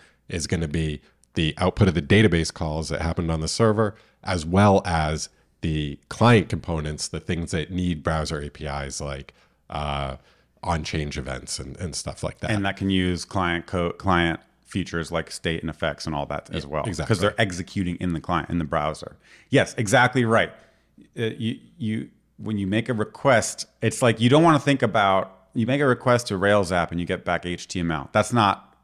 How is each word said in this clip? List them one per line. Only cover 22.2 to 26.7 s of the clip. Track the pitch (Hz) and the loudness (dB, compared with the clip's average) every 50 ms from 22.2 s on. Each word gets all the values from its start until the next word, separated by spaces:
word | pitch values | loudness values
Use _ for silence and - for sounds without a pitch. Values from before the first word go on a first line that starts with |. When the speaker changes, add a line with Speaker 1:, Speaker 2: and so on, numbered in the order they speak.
| _ _ _ _ | _ _ _ _
Speaker 2:
when | 107 107 110 104 | -8 -6 -4 -4
you | 98 92 | -2 0
make | 98 113 113 - | 0 -2 0 -2
a | 127 | -2
request, | 107 107 - - - - 139 127 113 - - - - - - _ _ | -2 -4 -6 -6 -2 2 4 4 4 4 0 -6 -10 -14 -16 _ _
it's | - 113 - - | -2 -2 0 2
like, | 131 120 113 - | 2 2 2 4
you | 117 120 | 4 6
don't | 127 151 165 | 6 8 6
wanna | 170 156 98 | 6 6 4
think | - 143 139 135 | 4 2 0 2
about, | - 110 90 110 101 98 95 95 92 - - - _ _ _ | 0 0 2 4 4 4 4 2 0 -2 -8 -20 _ _ _
you | - 113 | -2 0
make | 113 131 143 | 0 2 2
a | 147 135 | 2 2
request | 123 - - 131 123 120 - - | 2 2 2 2 2 2 2 -2
to | 104 92 | -4 0
Rails | 92 101 104 104 98 82 | 4 4 4 4 4 2